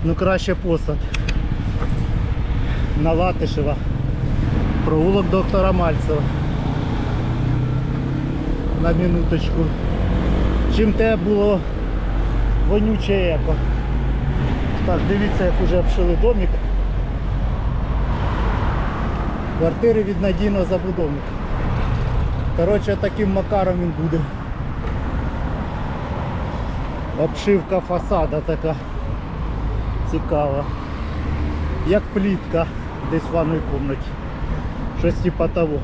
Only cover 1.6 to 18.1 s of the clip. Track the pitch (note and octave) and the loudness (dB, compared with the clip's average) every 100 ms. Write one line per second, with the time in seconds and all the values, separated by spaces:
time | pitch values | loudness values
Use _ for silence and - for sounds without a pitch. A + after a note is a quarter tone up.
1.6 | - - - - - - - - - - | -2 0 0 0 0 0 0 -2 0 0
2.6 | - - - D3 D#3 E3 F#3 F3 D#3+ D#3 | 0 0 0 2 2 2 2 0 0 0
3.6 | D3 C#3 - - - - - - - - | 0 0 -2 -2 -2 -2 0 0 0 0
4.6 | - - D#3+ D#3 E3+ G3 F#3 F#3+ F#3 G3 | 0 0 2 2 4 2 2 2 2 2
5.6 | F#3+ F#3 E3+ D#3+ - D3 C3+ - - - | 2 2 2 0 0 0 0 0 -2 -2
6.6 | - - - - - - - - - - | -2 -2 -2 -2 -2 -2 0 0 0 0
7.6 | - - - - - - - - - - | 0 0 0 -2 -2 -2 -2 -2 -2 -2
8.6 | - - D#3+ E3+ F3+ E3+ E3 E3 - E3+ | 0 2 2 4 4 2 2 2 2 2
9.6 | D#3 - - - - - - - - - | 0 0 0 0 2 2 2 2 2 2
10.6 | - - G#3+ G3 A3+ A3 F3 G#3 G#3 G3 | 2 4 4 4 4 2 2 4 4 2
11.6 | - - - - - - - - - - | 0 -2 -2 -2 0 0 0 0 2 2
12.6 | - G3+ G#3+ G#3+ - G3 F3+ D#3 C#3+ D#3+ | 4 4 2 2 2 2 2 2 0 0
13.6 | - - - - - - - - - - | 0 0 0 0 0 0 0 0 0 0
14.6 | - - - E3+ - G3+ G3 - F#3 - | 0 0 0 2 2 2 2 2 2 2
15.6 | F3 F3 E3+ - F3 E3+ A3 A#3 F#3 - | 2 2 2 2 2 4 4 4 2 0
16.6 | - - - - - - - - - - | 0 0 0 -2 -2 -2 -2 -2 -2 0
17.6 | - - - - - | -2 -2 -2 0 0